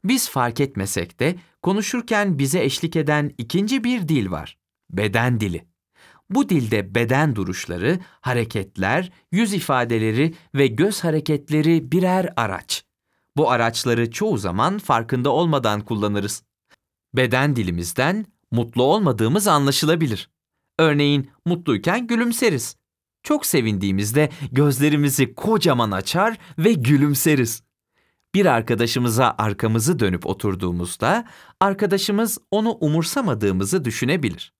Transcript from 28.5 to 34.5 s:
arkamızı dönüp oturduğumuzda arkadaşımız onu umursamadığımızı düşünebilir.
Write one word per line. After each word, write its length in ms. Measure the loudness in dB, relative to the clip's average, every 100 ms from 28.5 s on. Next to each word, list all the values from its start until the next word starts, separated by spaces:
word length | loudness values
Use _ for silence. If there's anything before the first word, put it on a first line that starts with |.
| 2 2 0 0 0 0 2 2 2
arkamızı 600 | -2 0 0 0 0 2
dönüp 280 | 0 0 -4
oturduğumuzda 1000 | -4 -4 -2 -2 -2 -6 -2 0 0 -2 -18 -20 _
arkadaşımız 800 | -2 0 0 0 0 0 0 -4 _
onu 280 | -2 -2 -2
umursamadığımızı 1040 | 0 0 0 -2 -2 0 0 0 0 -2
düşünebilir. 680 | -2 -4 -2 -2 -2 -6 -16